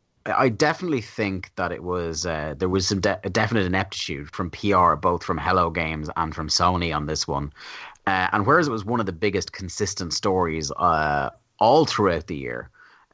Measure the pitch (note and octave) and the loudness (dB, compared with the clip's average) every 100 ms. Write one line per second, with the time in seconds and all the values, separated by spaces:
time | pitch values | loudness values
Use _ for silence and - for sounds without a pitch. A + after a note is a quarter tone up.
0 | _ _ - - C3 G#2+ D3+ D#3+ F3+ C3+ | _ _ -4 2 2 4 2 2 -2 -2
1 | G#2 - G2+ F#2+ - - F2 F2 F2 F2+ | -4 -4 -2 -2 -6 -4 -4 -4 -4 -4
2 | E2+ D#2+ F2 D#2 D2+ C#2+ F#2 F#2+ F2+ G2 | -2 -4 -4 -4 -4 -2 0 2 2 0
3 | - - G2 G2+ G#2+ A2+ F#2 F#2+ F#2+ - | 0 0 -2 0 2 2 2 0 -2 -6
4 | - C#2+ D2 - F2+ - G#2 F#2+ F2 D2+ | -8 -8 -10 -8 -8 -4 2 6 6 4
5 | F2 F2 - E2+ D#2 F#2 E2+ E2 D#2 D#2 | 2 0 -2 -2 2 2 2 0 -4 -4
6 | D2+ E2 D#2+ D#2 D#2 - F2+ F2+ E2+ D2+ | -6 -4 -4 -4 -4 2 2 2 0 -2
7 | D2 D2+ - C#2 C#2+ - - - - - | -2 -4 -2 -2 -4 -8 -18 -16 -18 -6
8 | - F#2 F#2 G#2+ G2+ D#3+ D3 A2+ G2 A#2+ | -2 0 2 2 4 4 2 -2 -2 -2
9 | G2 E2 G#2 F#2+ - - F#2 - G2+ - | -2 -2 0 0 -4 -8 -12 -4 -4 -4
10 | F2 - G#2 F#2 F2 D#2+ D2 - F2 D#2+ | -6 -2 0 2 2 -2 -6 0 2 2
11 | D2+ C#2+ C2+ - _ _ A2 D3 D3+ - | 2 0 -2 -6 _ _ 6 6 4 2
12 | G2 E2 - D2+ B1 A#1+ - _ - _ | 2 2 -2 -8 -6 -8 -10 _ -20 _
13 | _ | _